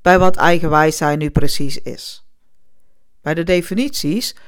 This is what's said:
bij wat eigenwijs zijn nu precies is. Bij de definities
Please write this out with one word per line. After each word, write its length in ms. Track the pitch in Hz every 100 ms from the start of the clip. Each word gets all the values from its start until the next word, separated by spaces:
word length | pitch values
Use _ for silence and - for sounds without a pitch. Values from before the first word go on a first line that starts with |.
bij 160 | 175 185
wat 180 | 185 -
eigenwijs 600 | 165 175 165 151 156 156
zijn 220 | 151 151
nu 120 | 151
precies 520 | 156 151 - 139 -
is. 440 | - - - - - - _ - - - - - - -
Bij 120 | 151
de 80 | 165
definities 920 | 170 180 170 196 285 - 147 202 - -